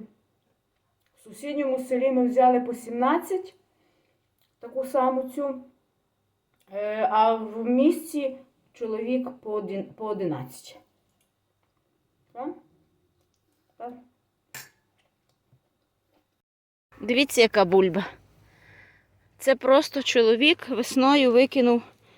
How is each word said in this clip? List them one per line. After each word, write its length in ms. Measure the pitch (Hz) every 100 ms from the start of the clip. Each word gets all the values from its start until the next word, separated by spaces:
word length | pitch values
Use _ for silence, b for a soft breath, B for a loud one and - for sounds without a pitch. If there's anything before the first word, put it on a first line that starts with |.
| - _ _ _ _ _ _ _ _ _ _
В 40 | _
сусідньому 600 | 220 - 285 285 269 254
селі 320 | 254 247 269
ми 180 | 254 247
взяли 320 | 247 254 247
по 140 | 247
сімнадцять, 800 | 233 233 240 254 339 - 370 381 _ _ _ _ _ _ _ _ _ _ _
таку 240 | 240 254
саму 460 | 262 277 254 262 254
цю, 340 | 294 277 254 - _ _ _ _ _ _ _ _ _ _
е, 360 | 196 208 214 214
а 240 | 214 226
в 300 | 226 214 220
місті 720 | 226 247 302 349 - 294 269 254 - _ _
чоловік 580 | _ 226 220 233 254 247 -
по 120 | 220
один, 320 | 214 185 196 -
по 120 | - 214
одинадцять. 760 | 196 180 135 131 - - - _ _ _ _ _ _ _ _ _ _ _ _ _ _ _
Так? 220 | 240 285 - _ _ _ _ _ _ _ _ _ _ _ _
Так. 160 | 240 247 _ _ _ _ _ - - _ _ _ _ _ _ _ _ _ _ _ _ _ _ _ _ _ _ _ _ _ _ -
Дивіться, 400 | 208 240 285 -
яка 240 | 226 208
бульба. 420 | 180 190 190 180 185 - _ _ b b b b b b b b b _
Це 180 | 262 269
просто 460 | 254 269 302 277
чоловік 680 | - 254 226 226 294 349 -
весною 640 | 226 247 269 262 285 254
викинув, 500 | 233 269 277 240 240 - _ b